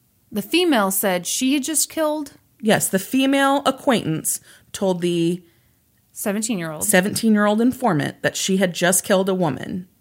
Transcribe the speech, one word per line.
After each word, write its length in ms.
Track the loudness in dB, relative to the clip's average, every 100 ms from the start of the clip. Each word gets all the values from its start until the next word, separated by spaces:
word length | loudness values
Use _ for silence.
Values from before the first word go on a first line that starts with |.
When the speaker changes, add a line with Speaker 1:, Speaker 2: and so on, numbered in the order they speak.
| _ _ _
Speaker 1:
The 100 | -8
female 480 | 0 2 4 4 2
said 380 | 0 0 0 -2
she 260 | -2 0
had 80 | 0
just 260 | 0 -2 -2
killed? 420 | -2 -2 -2 -8 -14 _ -6
Speaker 2:
Yes, 300 | 0 2 2
the 80 | -2
female 640 | -2 0 2 2 2 2 0
acquaintance 760 | -2 0 0 0 -4 -4 -6 -10 -20 _
told 300 | -4 -2 0
the 400 | -2 0 0 -2 -8 _ _ _ _ _ _
Speaker 1:
Seventeen-year-old. 720 | -8 -4 -4 -4 -4 -6 -6
Speaker 2:
seventeen-year-old 760 | 0 2 2 0 2 4 4 4
informant 600 | 2 2 0 0 0 -2
that 160 | -4 -2
she 200 | 0 2
had 160 | 0 0
just 280 | 0 0
killed 240 | 2 0 2
a 40 |
woman 540 | 0 0 -2 -6 -8 -10 _